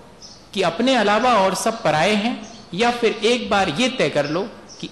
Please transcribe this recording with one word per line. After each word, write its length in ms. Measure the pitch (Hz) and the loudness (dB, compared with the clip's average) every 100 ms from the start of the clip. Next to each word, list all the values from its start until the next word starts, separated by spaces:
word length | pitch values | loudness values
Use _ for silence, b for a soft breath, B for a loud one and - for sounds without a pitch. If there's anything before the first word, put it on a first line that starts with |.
| - - - - - | -20 -20 -20 -20 -10
कि 80 | 202 | -2
अपने 340 | 175 - 247 254 | -2 0 0 2
अलावा 380 | 208 214 254 | 2 2 4
और 220 | 220 190 180 | 4 2 0
सब 280 | 226 220 | -2 -2
पराये 320 | 160 151 180 214 | 0 2 2 2
हैं, 360 | 226 269 - - - | -2 -4 -10 -18 -10
या 180 | 170 233 | -2 0
फिर 200 | 240 220 | 2 0
एक 380 | - 220 247 208 | 0 0 0 0
बार 200 | 202 190 | 0 0
ये 200 | 147 254 | 0 0
तय 200 | 254 156 | 0 0
कर 200 | 147 139 | 0 -2
लो 200 | 160 214 - - - | -2 -6 -10 -20 -16
कि 80 | - | -10